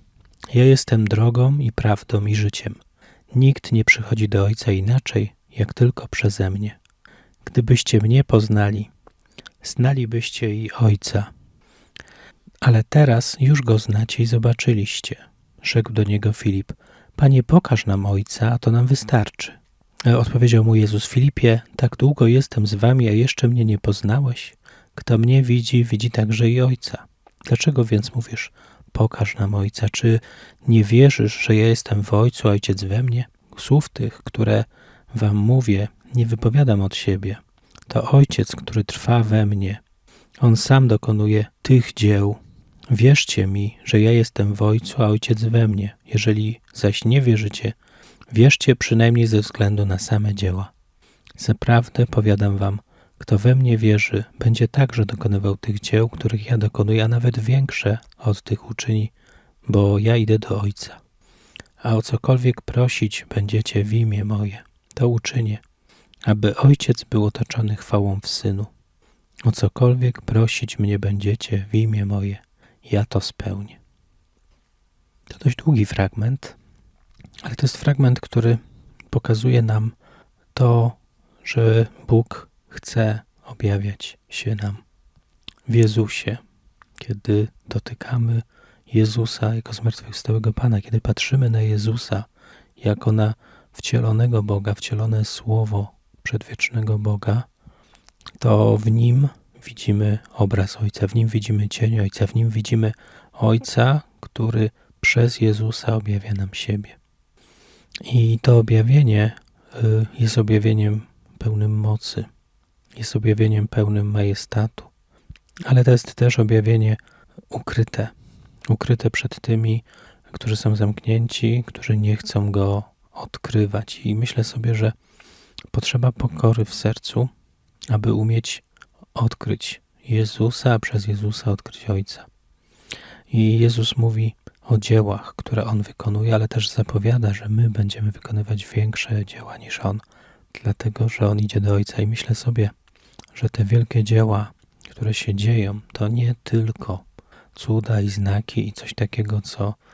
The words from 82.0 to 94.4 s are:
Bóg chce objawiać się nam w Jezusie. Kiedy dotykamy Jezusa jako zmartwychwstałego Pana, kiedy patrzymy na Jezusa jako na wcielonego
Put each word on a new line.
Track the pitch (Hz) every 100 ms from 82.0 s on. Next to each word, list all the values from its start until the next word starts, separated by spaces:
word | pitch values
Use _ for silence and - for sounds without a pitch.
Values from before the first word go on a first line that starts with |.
| -
Bóg | 117 117 - - _ _
chce | - - 117 110 107 - _ -
objawiać | 117 104 101 101 101 - - _
się | - 107 107
nam | 104 101 _ _ _ _ _ _ - - -
w |
Jezusie. | 117 110 107 104 - - 113 - _ _ _ _ -
Kiedy | - 107 - 104 110 - -
dotykamy | - - 117 - 123 117 117 - _ _ _ _
Jezusa | 113 110 117 110 - 110 113
jako | -
zmartwychwstałego | 110 113 - - 104 - 110 110
Pana, | - 123 107
kiedy | - 113
patrzymy | - 110 - 135 123
na | 113
Jezusa | 110 107 107 117 - 101 107 _ _ - _ _
jako | 104 104 -
na | 110 107 - _ _ _
wcielonego | - - 120 113 110 120 117